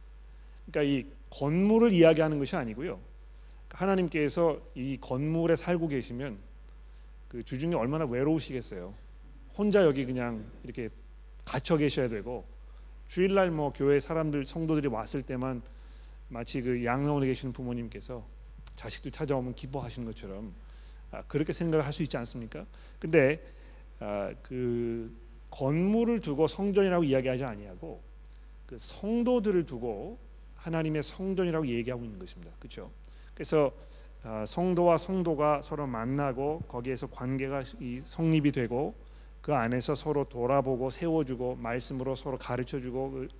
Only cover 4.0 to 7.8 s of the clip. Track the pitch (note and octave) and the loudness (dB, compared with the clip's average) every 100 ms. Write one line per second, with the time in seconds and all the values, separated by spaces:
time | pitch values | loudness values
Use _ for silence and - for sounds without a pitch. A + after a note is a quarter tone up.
4 | F3 D#3 D3 F3 E3 D3 - C#3+ C3 C3 | 2 2 2 4 2 2 -6 -8 -6 -6
5 | - B2+ D3+ E3 E3 D#3+ - F3 E3 C#3 | -4 -2 0 2 4 4 2 0 2 -2
6 | A2+ A#2+ C#3 G2+ - - - - - - | -4 -6 -8 -8 -14 -20 -20 -20 -20 -20
7 | - - - B2 A2+ C3 D#3+ E3 | -20 -20 -14 -12 -6 -4 0 0